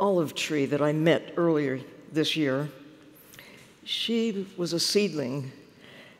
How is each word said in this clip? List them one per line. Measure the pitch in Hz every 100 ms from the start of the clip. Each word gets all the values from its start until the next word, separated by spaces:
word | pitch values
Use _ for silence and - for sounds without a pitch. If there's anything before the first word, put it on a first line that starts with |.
olive | 196 180 147
tree | - - 151 135
that | 143
I | 147
met | 151 165 143 - -
earlier | 170 156 139 131 123 - -
this | 147 151
year. | 160 143 131 151 - - - - - - - - - - -
She | - - - 233 226 196 190 -
was | 175
a | 165
seedling | - 202 208 151 127 139 131 - - - - - -